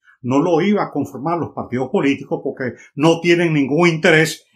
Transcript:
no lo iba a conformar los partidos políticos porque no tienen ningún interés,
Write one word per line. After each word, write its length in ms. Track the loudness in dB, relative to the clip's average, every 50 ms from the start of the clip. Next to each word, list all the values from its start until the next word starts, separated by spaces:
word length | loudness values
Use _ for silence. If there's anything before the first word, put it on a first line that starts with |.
| _ _ _ _
no 200 | -6 -2 0 0
lo 200 | 2 2 2 2
iba 220 | 2 2 0 0 -2
a 80 | -4
conformar 480 | -4 -6 -6 -6 -8 -8 -6 -4 -4 -4
los 160 | -6 -8 -8
partidos 360 | -12 -10 -8 -6 -6 -4 -2
políticos 500 | -2 0 0 0 0 -2 -4 -8 -8 -6 -6
porque 320 | -8 -8 -6 -8 -8 -8 -10 -18 _ _
no 260 | 0 2 2 2 2
tienen 320 | 2 2 2 2 2 2 0
ningún 360 | 0 0 0 0 2 2 2
interés, 580 | 2 2 2 4 4 4 4 2 -2 -8 _ _ _